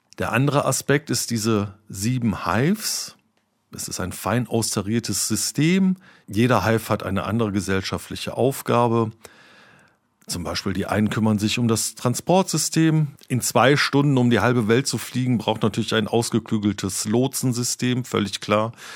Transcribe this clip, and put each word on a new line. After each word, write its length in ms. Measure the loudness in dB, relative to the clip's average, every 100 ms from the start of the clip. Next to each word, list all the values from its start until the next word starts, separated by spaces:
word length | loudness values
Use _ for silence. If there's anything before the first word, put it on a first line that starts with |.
| _ -6
Der 160 | -2
andere 320 | 0 2 2 0
Aspekt 440 | 0 0 0 0
ist 220 | -4 -2
diese 420 | -2 2 2 0 -8 -14
sieben 580 | -6 -2 0 0 -2 0
Hives. 720 | 0 2 0 -4 -6 -10 -16 _ _ _ _ _
Es 140 | -12 -10
ist 120 | -6
ein 120 | -6
fein 340 | -4 -2 0 0
austariertes 840 | -2 -2 -2 -2 -2 -2 -4 -2
System. 680 | -2 -2 0 2 4 2 0 -6 -20 -6
Jeder 380 | 0 4 4 4
Hive 240 | 2 0
hat 140 | -2
eine 200 | -2 -4
andere 280 | -2 0 0
gesellschaftliche 840 | 0 0 -2 -2 -6 -8 -10 -6 -2
Aufgabe. 760 | -2 -2 0 2 4 2 0 -6 -20 -20 -20 -20 -20 -20 _ _ _ _ -12
Zum 160 | -8
Beispiel 300 | -6 -6 -4
die 120 | -4 -2
einen 240 | 0 0
kümmern 300 | 0 2 2
sich 180 | 0 0
um 80 | 0
das 280 | 0 -2 -4
Transportsystem. 1120 | -2 -2 2 2 2 -2 0 2 4 4 0 -4 -4
In 140 | -4
zwei 340 | 0 4 6 4
Stunden 420 | 2 2 4 4
um 120 | 4
die 100 | 4
halbe 280 | 4 2 2
Welt 180 | 2 0
zu 120 | -4
fliegen, 420 | -4 -2 0 0
braucht 240 | 0 0
natürlich 320 | 0 0 0 0
ein 120 | 0
ausgeklügeltes 1000 | 0 0 -2 -2 0 0 0 -4 -4 -2
Lotsensystem, 1000 | 0 0 -2 -2 -2 -4 -2 -2 -2 -2
völlig 340 | -2 -2 -4
klar. 320 | 0 0 0 -6 -16